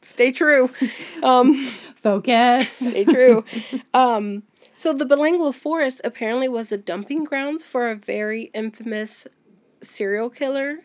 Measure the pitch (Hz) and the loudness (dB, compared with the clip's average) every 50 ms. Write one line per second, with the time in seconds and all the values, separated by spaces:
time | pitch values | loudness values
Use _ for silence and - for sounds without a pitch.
0 | _ - - - 240 262 254 - 330 302 294 277 254 254 254 - 269 220 - - | _ -20 0 2 2 2 2 2 2 4 4 4 4 2 0 -4 -6 -6 -6 -10
1 | - - - 330 320 262 254 247 247 262 302 262 277 254 226 - - - - _ | -16 -16 -14 -4 2 4 4 6 6 6 4 4 2 -8 -10 -14 -18 -20 -20 _
2 | - 214 202 202 208 - 247 226 240 247 240 262 254 - - - 262 247 233 - | -2 0 0 0 0 2 2 4 4 4 4 2 0 -2 -4 -6 -6 -4 -2 0
3 | 202 208 294 254 254 254 240 220 226 - - 233 220 - - 247 - _ _ 254 | 2 2 4 6 8 8 8 6 2 -4 -10 -12 -10 -8 -10 -10 -10 _ _ 2
4 | 254 247 233 214 208 208 202 202 208 _ _ _ _ _ _ - - 320 311 269 | 2 4 2 0 -2 -6 -8 -10 -12 _ _ _ _ _ _ -6 -4 -4 -2 -2
5 | 294 254 285 285 294 311 349 359 330 285 262 - - 294 311 330 302 262 254 - | 2 2 2 2 4 2 2 2 0 -2 -4 -4 -6 -4 -2 -2 -2 -2 -4 -4
6 | - - 240 - 240 214 226 254 262 262 247 233 226 214 214 202 202 - 175 170 | -8 -8 -8 -6 -6 -4 -2 -2 -2 -2 -4 -4 -6 -6 -8 -8 -6 -8 -8 -8
7 | 202 - 277 311 311 294 - 269 269 285 302 330 320 - _ 262 240 233 220 208 | -8 -6 -6 -6 -6 -4 -6 -6 -4 -4 -6 -8 -10 -8 _ -4 -4 -4 -6 -8
8 | 202 - 202 208 214 214 220 226 226 - _ 214 220 220 220 - 226 226 220 214 | _ -8 -6 -6 -4 -6 -6 -8 -10 -10 _ -8 -8 -8 -10 -10 -12 -10 -8 -8
9 | 214 220 - - - - _ _ _ _ _ _ _ _ _ _ - - - - | -8 -8 -10 -14 -14 -16 _ _ _ _ _ _ _ _ _ _ -18 -16 -10 -6
10 | 214 196 202 208 226 247 247 - 294 269 269 277 269 285 294 320 359 | -4 -4 -2 -2 -4 -6 _ -6 -6 -4 -4 -4 -4 -6 -8 -10 -14